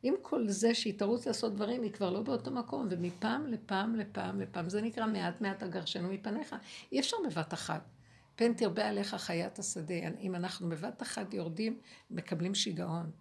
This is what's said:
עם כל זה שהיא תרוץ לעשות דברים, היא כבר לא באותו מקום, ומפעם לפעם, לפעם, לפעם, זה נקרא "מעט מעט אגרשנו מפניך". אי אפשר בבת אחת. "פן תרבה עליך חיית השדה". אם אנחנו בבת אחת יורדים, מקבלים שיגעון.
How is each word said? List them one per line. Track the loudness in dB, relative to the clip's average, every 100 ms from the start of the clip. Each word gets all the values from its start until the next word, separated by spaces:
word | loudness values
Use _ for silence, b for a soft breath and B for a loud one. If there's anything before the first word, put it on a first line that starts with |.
עם | 2 2
כל | 2 0 2
זה | 4 4
שהיא | 6 2 2
תרוץ | 2 2 2
לעשות | 0 0 0
דברים, | 0 0
היא | -2
כבר | 2 2
לא | 2
באותו | 2 0 0
מקום, | -4 -2 -2 0
ומפעם | 0 0 0 0 0 0
לפעם, | -4 0 2 2 0
לפעם, | -2 -2 -2 -2
לפעם, | -2 -2 0
זה | 0
נקרא | 0 0 0
"מעט | 2 0 0
מעט | -2 0
אגרשנו | -2 -4 -2 -2 -2
מפניך". | -2 -2 -2 -4 -8 B B B
אי | 0
אפשר | 2 2 0
בבת | 0 0
אחת. | -2 -2 -4 -4 -20 B B B 4
"פן | 4
תרבה | 6 2 4 2
עליך | 2 0 -2
חיית | 0 0 0 -2
השדה". | -4 -4 -2 -2 -2 -2
אם | -2 -2
אנחנו | -2 -2 -2
בבת | -2 -4 -4
אחת | -6 -4 -4
יורדים, | -2 -2 0 0 -2 B B B
מקבלים | -8 -2 0 0 2
שיגעון. | 0 0 -2 -2 -4 -8